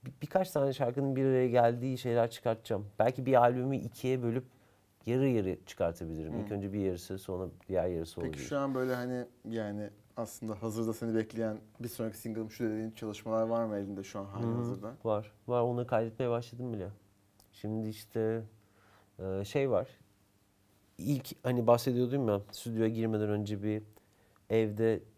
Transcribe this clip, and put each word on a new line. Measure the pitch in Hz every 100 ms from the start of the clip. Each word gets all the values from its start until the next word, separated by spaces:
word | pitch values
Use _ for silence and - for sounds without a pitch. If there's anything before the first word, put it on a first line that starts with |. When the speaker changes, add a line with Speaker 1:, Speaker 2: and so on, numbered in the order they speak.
| -
Speaker 1:
bir, | -
birkaç | 143 190 185
tane | 151 139
şarkının | 131 123 127 139 131
bir |
araya | 135 131 127
geldiği | 120 117 120 131 127
şeyler | 127 117 117
çıkartacağım. | - 120 113 - 101 104 -
Belki | 113 135 127
bir |
albümü | 127 120 127 127 131
ikiye | 113 - 127 131
bölüp | 117 120 127 _ _ _ _ _ -
yarı | 123 135
yarı | 117 92 90 -
çıkartabilirim. | - 85 85 82 80 78
Speaker 2:
Hı. | 78
Speaker 1:
İlk | 104
önce | 101 98
bir | 101
yarısı, | 95 87 - 95
sonra | - 90 90 - -
diğer | 92 90
yarısı | 85 80
Speaker 2:
Peki | - 82
Speaker 1:
olabilir. | 73
Speaker 2:
şu | 64 143
an | 139
böyle | 131 127
hani | 127 123 123 123 _ 117
yani | 113 104 104 104 101 _ -
aslında | 110 - 110 101
hazırda | 113 107 113
seni | 113 117
bekleyen | 110 110 113 113 107 - -
bir | 117
sonraki | - 113 -
single'ım | 117 110 107
şu | -
dediğin | 117 110 113
çalışmalar | 110 107 101 113 110
var | 113 117
mı | 113 101
elinde | 101 98
şu | 98 104
an |
hali | 101 113 117
Speaker 1:
Hı |
hı. |
Speaker 2:
hazırda? | 117 120 123 104 127
Speaker 1:
Var. | 113 104 104 - -
Var. | 123
Onları | 120 120 120
kaydetmeye | 113 113 117 127
başladım | 117 120 120 123
bile. | 110 92 101 _ _ _ _ -
Şimdi | - 104 110 110
işte, | 107 - 113 110 113 110 - _ _ _ - _ -
e, | 95 95
şey | 101 147 139
var. | 101 - - _ _ _ _ _ _ _ _ _ -
İlk | - 139 - -
hani | 127 123 113
bahsediyordum | 120 131 123 123 139 117
ya, | 101 98
stüdyoya | - 120 110 113
girmeden | 113 113 110 107
önce | 104 104 104
bir | 107 107 107 - _ _ _ _ _
evde | 113 110 104 113 107 -